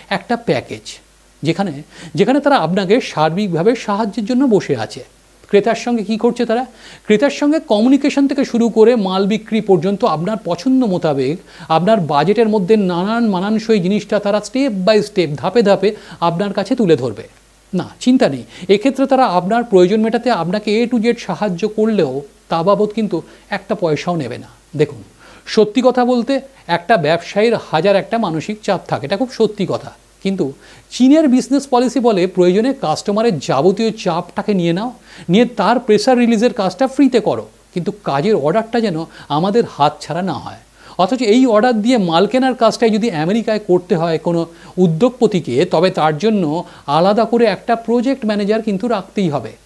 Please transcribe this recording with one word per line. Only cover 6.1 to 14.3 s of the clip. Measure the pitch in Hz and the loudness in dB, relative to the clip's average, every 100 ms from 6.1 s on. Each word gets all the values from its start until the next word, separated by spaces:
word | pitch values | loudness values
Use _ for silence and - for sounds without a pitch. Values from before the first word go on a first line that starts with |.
| 220 | -2
করছে | 240 240 233 | -2 0 -2
তারা? | 233 254 - - - | -2 -4 -12 -20 -12
ক্রেতার | - 214 277 | 0 2 2
সঙ্গে | 277 294 320 | 0 0 0
কমিউনিকেশন | 311 208 247 277 285 277 277 | 0 2 4 4 2 0 0
থেকে | 277 | 0
শুরু | 254 233 233 | -2 0 0
করে | 220 220 247 | 4 4 4
মাল | 190 190 202 | 0 -2 0
বিক্রি | 214 - 220 | -2 -2 -4
পর্যন্ত | 202 180 185 196 | 2 2 2 -2
আপনার | 220 156 185 220 | 0 -2 -4 -6
পছন্দ | 175 170 262 262 | -6 -4 0 2
মোতাবেক | 233 175 160 139 131 180 - - 165 | 2 0 0 0 -2 -4 -10 -18 -2
আপনার | 160 185 220 | 0 2 2
বাজেটের | 151 147 165 220 220 | 2 0 2 2 2
মধ্যে | 214 180 220 | 0 2 2
নানান | 185 175 196 233 226 | 2 -2 -2 0 0
মানানসই | 180 196 220 220 220 | 0 -2 -2 0 0
জিনিসটা | 175 208 - 208 | 0 -2 -2 -2
তারা | 202 | 0